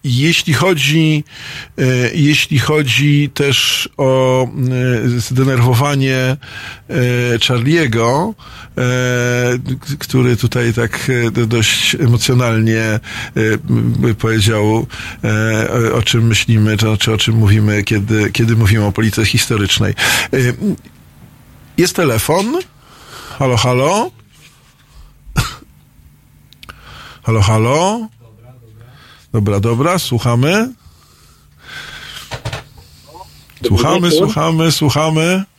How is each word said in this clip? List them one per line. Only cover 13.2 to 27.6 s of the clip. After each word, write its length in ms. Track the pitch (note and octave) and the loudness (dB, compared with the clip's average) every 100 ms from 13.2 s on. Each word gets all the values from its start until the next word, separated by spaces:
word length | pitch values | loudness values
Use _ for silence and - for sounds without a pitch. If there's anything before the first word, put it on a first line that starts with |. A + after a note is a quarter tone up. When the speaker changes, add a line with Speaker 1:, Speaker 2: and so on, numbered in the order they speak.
| - - | -8 -2
Speaker 1:
m, 760 | A2 G#2+ - A#2 A#2 A#2 B2 G#2 | 0 0 0 0 0 0 0 0
powiedział, 680 | A2+ A2 G2+ A2 G#2 A2+ - - - - | 0 2 2 2 2 0 -2 -10 -14 -6
e, 680 | A2+ G#2+ A2 A2 A2 A#2+ A#2 | -2 0 0 0 0 0 0
o, 40 | A#2+ | 0
o 40 | |
czym 240 | - A#2+ A2+ | 0 2 2
myślimy, 500 | A2 - A2+ G#2+ G#2+ | 2 2 2 2 2
to 100 | A2 | 0
znaczy 260 | G#2+ - | 0 0
o 40 | G#2+ | -2
czym 160 | - A2+ | 0 2
mówimy, 480 | G#2 G#2+ G#2 G#2 | 4 4 4 0
kiedy, 460 | G2 G#2+ G#2 G#2+ G#2 | 0 -2 0 0 0
kiedy 240 | - A#2 A2+ | 0 0 2
mówimy 280 | G#2 A2 | 2 2
o 80 | G#2 | 2
polityce 320 | G2 A2+ G#2+ G#2+ | 0 -2 0 0
historycznej. 680 | A#2 - A2 G2 - G2 G2+ - - - | 0 0 -2 0 0 -2 0 -2 -2 -2
E, 60 | C#3 B2 B2 G#3 - - - - - - - - - - - | 0 0 -2 -4 -4 -10 -20 -20 -20 -20 -20 -20 -20 -10 0
jest 180 | F3 - | 0 2
telefon. 580 | D#3 A2 - E3 G#3+ E4 F#4 _ - - - - - - | 0 0 0 0 0 -4 -6 _ -20 -20 -20 -20 -18 -2
Halo, 180 | C3+ A#2 | 0 2
halo. 540 | B2+ B2+ C#3 G3+ E4+ - - - - - _ _ _ - - - - - - - - - - _ - - _ _ - - - - - - - - | 2 2 2 0 -2 -8 -20 -20 -20 -20 _ _ _ -20 -20 -20 -6 -4 -4 -10 -20 -20 -20 _ -20 -20 _ _ -20 -20 -20 -20 -20 -20 -20 -8
Halo, 180 | - A2 | -2 2
halo. 680 | G2+ A2 | 2 2